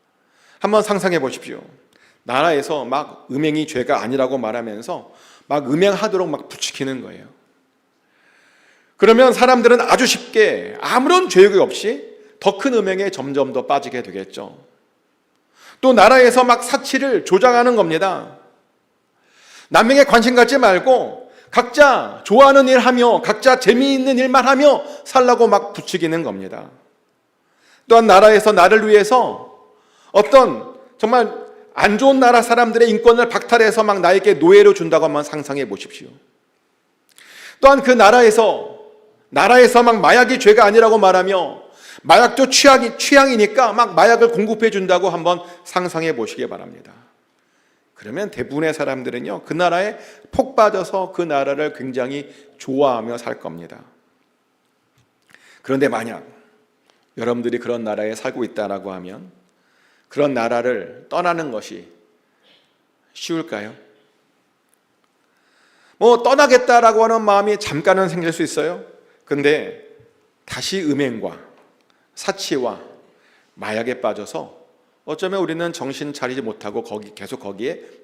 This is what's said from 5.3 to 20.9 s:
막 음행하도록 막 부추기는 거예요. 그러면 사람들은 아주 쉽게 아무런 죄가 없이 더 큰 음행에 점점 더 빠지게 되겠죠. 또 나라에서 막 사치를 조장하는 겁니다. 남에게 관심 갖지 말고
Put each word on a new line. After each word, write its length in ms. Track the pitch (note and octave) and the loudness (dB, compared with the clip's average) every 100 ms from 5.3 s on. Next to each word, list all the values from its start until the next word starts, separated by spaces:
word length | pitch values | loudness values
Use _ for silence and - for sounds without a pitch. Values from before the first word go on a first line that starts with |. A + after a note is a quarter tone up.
| _ - | _ -8
막 220 | C#3+ C3 | -8 -4
음행하도록 580 | D3+ G3+ F#3 G#3+ F#3 F3 | -2 0 0 -4 -4 -6
막 200 | C#3+ - | -8 -14
부추기는 540 | - - - C3+ C3 | -14 -14 -10 -10 -10
거예요. 240 | G2+ F#2 G2+ _ _ _ _ _ _ _ _ _ _ _ _ _ _ _ _ - | -14 -20 -20 _ _ _ _ _ _ _ _ _ _ _ _ _ _ _ _ 0
그러면 360 | G3+ A3+ B3+ | 2 6 4
사람들은 480 | A3 B3 B3 A#3 A#3+ | 4 2 4 4 2
아주 260 | - C#4+ A#3+ | 2 0 0
쉽게 720 | - - A3 G3 G#2+ - G#2+ | -4 -6 0 0 0 -10 -12
아무런 480 | C#3+ A#3 C#4 F4+ F#4 | -4 -2 2 0 2
죄가 340 | F#3 G3+ G3 | 4 4 4
없이 540 | C3+ - G3+ C#4 - - _ _ | 0 -2 -8 -8 -12 -20 _ _
더 180 | G3 F#3+ | -6 -4
큰 160 | C4+ | -2
음행에 360 | A#3 F#3+ F#3+ G3 | -2 -2 -4 -6
점점 420 | F#3 C3+ C#3 C3 | -8 -8 -4 -4
더 140 | B2 B2 | -6 -4
빠지게 360 | C#3+ B2+ B2 | -4 -4 -12
되겠죠. 560 | G2+ G2 F#2+ - G2 - _ _ _ _ _ _ _ _ _ _ - - | -12 -14 -16 -16 -18 -20 _ _ _ _ _ _ _ _ _ _ -20 -4
또 120 | C4 | 2
나라에서 520 | A3+ G#3 C4 B3 B3 | 6 6 6 6 4
막 180 | B3 A#3+ | 2 0
사치를 640 | - C4+ C4+ C4 C#4 G3+ | 0 -6 -4 -4 -2 -4
조장하는 520 | - F#3 B3 A#3+ B3 A#3 | 0 2 4 2 2 0
겁니다. 640 | E3+ D#3+ F#3+ D#3 A2+ - _ _ _ _ _ _ _ _ _ _ _ - - | 0 -2 -4 -6 -12 -20 _ _ _ _ _ _ _ _ _ _ _ -20 -2
남에게 360 | D#3+ A3+ C#4 | 2 4 4
관심 300 | C4+ A#3 A3+ | 4 4 2
갖지 240 | B3 A#3+ C#4 | 2 2 4
말고 720 | A#3 F3+ C4 | 2 2 2